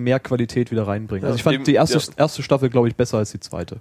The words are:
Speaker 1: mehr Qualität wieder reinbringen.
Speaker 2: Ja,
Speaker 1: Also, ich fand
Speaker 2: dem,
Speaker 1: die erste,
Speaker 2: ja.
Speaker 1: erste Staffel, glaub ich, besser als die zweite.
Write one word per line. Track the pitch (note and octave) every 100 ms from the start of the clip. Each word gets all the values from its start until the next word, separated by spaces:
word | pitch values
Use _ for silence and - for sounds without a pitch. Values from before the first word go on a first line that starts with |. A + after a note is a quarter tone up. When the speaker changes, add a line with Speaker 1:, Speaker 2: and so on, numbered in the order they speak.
Speaker 1:
mehr | B2 C3
Qualität | - B2 A#2 B2+ A#2+
wieder | A2+
reinbringen. | G2+ G2+ G#2+ G2
Speaker 2:
Ja, | F#2+
Speaker 1:
Also, | B2
ich |
fand | D#3+
Speaker 2:
dem, | C3+
Speaker 1:
die | B2+
erste, | C3+ D#3+ F3
Speaker 2:
ja. | -
Speaker 1:
erste | - D3+ -
Staffel, | - C#3 C3
glaub | B2
ich, | A#2+
besser | A2+ B2 A2
als | G#2
die | -
zweite. | - E2 F2 -